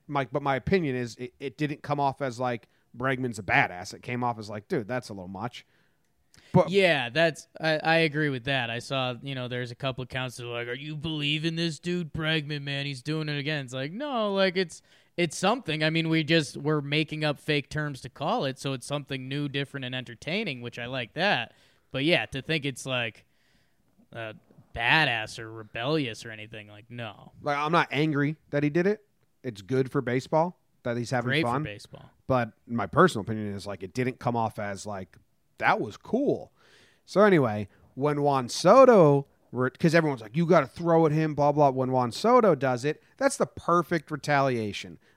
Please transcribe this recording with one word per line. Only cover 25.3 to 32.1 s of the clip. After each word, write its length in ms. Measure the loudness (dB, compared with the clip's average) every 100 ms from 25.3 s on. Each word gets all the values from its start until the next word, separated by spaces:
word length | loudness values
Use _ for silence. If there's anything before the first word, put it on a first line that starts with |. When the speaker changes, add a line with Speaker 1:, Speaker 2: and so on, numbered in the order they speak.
| -10
Speaker 2:
or 120 | -14
rebellious 720 | -14 -12 -6 -2 -2 -2 -8
or 60 | -12
anything. 380 | -14 -16 -16 -18
Like, 180 | -20 -18
no. 420 | -12 -12 -14 -20 -10
Speaker 1:
Like, 160 | -4 -2
I'm 140 | 2
not 160 | 2 2
angry 460 | 2 0 2 0 -2 _
that 120 | 0
he 80 | 0
did 160 | 2 0
it. 140 | -2 _ _ _ _
It's 200 | -12 -10
good 280 | -4 -2 0
for 100 | -2
baseball 580 | -2 -2 0 0 0 -4 _ _
that 140 | -6 -4
he's 140 | -2
having 180 | -2 0
Speaker 2:
Great 140 | 0
for 100 | 0
Speaker 1:
fun. 100 | -2
Speaker 2:
baseball. 480 | -4 -10 -16 -20 -20